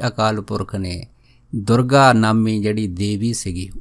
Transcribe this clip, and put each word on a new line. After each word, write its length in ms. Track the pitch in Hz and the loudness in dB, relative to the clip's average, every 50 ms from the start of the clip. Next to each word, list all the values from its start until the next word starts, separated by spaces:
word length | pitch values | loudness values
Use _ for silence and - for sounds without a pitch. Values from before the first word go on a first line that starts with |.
| - | -4
ਅਕਾਲ 340 | 120 - - 110 110 110 107 | -4 -2 0 0 0 0 -2
ਪੁਰਖ 360 | 95 - 107 98 95 - - | -4 -6 -6 -6 -6 -6 -6
ਨੇ 300 | 98 95 90 90 85 - - _ _ _ _ _ _ _ _ - | -6 -6 -6 -8 -8 -12 -14 _ _ _ _ _ _ _ _ -8
ਦੁਰਗਾ 560 | 113 98 110 117 123 127 123 135 139 135 131 120 | -6 0 2 2 2 4 4 6 6 8 8 6
ਨਾਮੀ 500 | 110 107 110 110 113 110 110 110 107 101 | 6 4 4 2 2 2 0 0 -2 -2
ਜਿਹੜੀ 260 | 107 107 107 107 98 | -2 -2 -2 -4 -4
ਦੇਵੀ 440 | 87 87 101 104 104 98 110 117 117 | -4 -4 -4 -4 -2 -2 -2 -4 -4
ਸੀਗੀ, 380 | - - 98 85 90 98 98 - - | -4 -6 -6 -6 -8 -8 -10 -12 -10